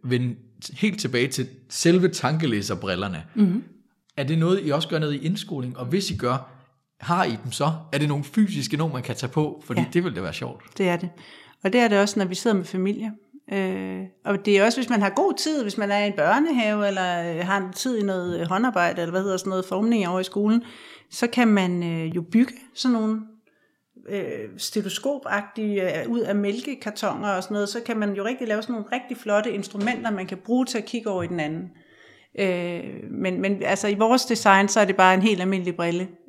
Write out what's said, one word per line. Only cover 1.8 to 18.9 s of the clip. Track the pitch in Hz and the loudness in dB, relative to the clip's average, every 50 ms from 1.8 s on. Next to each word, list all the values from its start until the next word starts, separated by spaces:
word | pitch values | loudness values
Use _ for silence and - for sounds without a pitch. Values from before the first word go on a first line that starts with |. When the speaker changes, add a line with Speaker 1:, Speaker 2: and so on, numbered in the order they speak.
| - - 196 185 180 | 4 6 6 6 4
Speaker 1:
tankelæserbrillerne. | 180 - - - - 156 160 165 139 113 104 98 - 104 90 104 95 90 87 101 101 90 78 80 - - | 2 2 0 -2 0 0 2 0 0 0 0 0 -2 -4 -4 -2 -4 -2 -2 -2 -4 -6 -8 -10 -8 2
Speaker 2:
Mhm. | 240 208 185 175 233 - - - - _ _ _ _ _ _ _ | 2 4 4 4 -2 -4 -8 -20 -20 _ _ _ _ _ _ _
Speaker 1:
Er | - 139 | -4 -2
det | 131 160 | 0 2
noget, | 165 160 170 185 202 160 | 2 4 4 2 2 2
I | 151 | 0
også | 139 160 151 | 0 0 0
gør | - 170 156 | -2 -2 -2
ned | 156 147 147 | 0 -2 -2
i | |
indskolingen? | 143 - 160 190 - - - - 139 123 123 127 | -2 -2 -2 -2 -2 -4 -6 -6 -6 -6 -6 -6
Og | - 127 | -8 -4
hvis | 123 147 202 190 - | -2 -2 -2 0 -2
I | - | -4
gør, | 104 123 123 127 131 131 - - - - _ _ _ _ _ _ _ | -2 0 0 0 0 -2 -8 -20 -20 -20 _ _ _ _ _ _ _
har | - - 170 185 185 | -4 -2 0 2 2
I | 160 113 110 - | 0 -2 -6 -8
dem | 123 | -10
så? | - - 143 151 160 160 - - - | -4 0 0 0 0 -2 -6 -4 -2
Er | |
det | 143 151 | 0 0
nogle | 147 143 143 143 | 0 0 -2 -4
fysiske | - - 220 214 190 175 147 131 - 151 | -2 2 2 2 2 2 -4 -4 -2 -2
nogen, | 147 160 160 135 | -2 -2 -2 -2
man | 127 - | -4 -6
kan | - 120 | -6 -6
tage | - - 123 | -4 -6 -2
på? | - 156 156 147 - - - | 0 0 0 0 -2 -10 -8
Fordi | - 120 - | -2 0 0
Speaker 2:
Ja. | 165 - - | 0 2 0
Speaker 1:
det | 175 180 | 0 0
ville | 175 113 | 0 -4
da | - | -4
være | 95 82 76 | -6 -6 -6
sjovt. | - 127 123 - - - - - | -6 -8 -10 -10 -14 -20 -20 -4
Speaker 2:
Det | - 196 180 | 0 0 2
er | 175 | 2
det. | 170 185 175 - - - - - - - - - _ - | 0 -2 -8 -10 -14 -20 -20 -20 -20 -20 -20 -20 _ -2
Og | 190 196 | 2 4
det | 247 | 4
er | 240 | 4
det | 226 208 196 | 6 6 4
også, | 202 202 208 220 | 4 4 2 0
når | 196 | 0
vi | 180 180 | 0 -2
sidder | 180 - - 214 | -2 0 2 2
med | 190 175 | 2 0
familier. | 165 - 185 185 196 208 - 220 220 214 - _ _ - 294 _ - 196 | -2 -2 -2 0 0 -2 -2 -6 -8 -10 -12 _ _ -20 -20 _ -6 -4
Øh, | 196 190 185 190 190 190 190 190 185 190 185 _ _ _ | -2 -2 -2 -4 -4 -6 -8 -8 -8 -10 -12 _ _ _
og | - 202 202 202 | -2 -2 0 2
det | 208 202 | 4 6
er | 196 196 | 6 6
også, | 233 233 269 | 4 4 0
hvis | 240 - | 0 0
man | 247 208 | 2 2
har | 202 196 | 2 2
god | 196 - 381 392 277 | 2 2 2 2 2
tid, | - - 302 311 294 226 | 0 -2 -2 -2 -2 -2
hvis | 202 196 | -2 -2
man | - 208 196 | -2 -2 0
er | 202 208 | 2 2
i | 208 | 0
en | 208 196 | 0 0
børnehave, | 180 147 165 208 262 302 330 302 247 226 214 214 208 208 | 2 4 4 4 4 4 2 2 2 2 2 2 2 0
eller, | 202 196 190 185 180 175 175 170 170 165 | 0 0 0 0 0 0 -2 -2 -4 -4
øh, | 165 180 | -4 -2
har | 185 196 | 0 0
en | 202 190 185 185 | 0 -2 -4 -8
tid | - - 262 247 | -6 -4 -2 0
i | 220 202 | 0 0
noget, | 196 190 185 175 180 175 170 | 0 -2 -2 -2 -4 -4 -4
øh, | 170 | -2
håndarbejde, | 170 185 196 233 254 208 185 175 170 | -2 0 0 0 2 2 2 2 2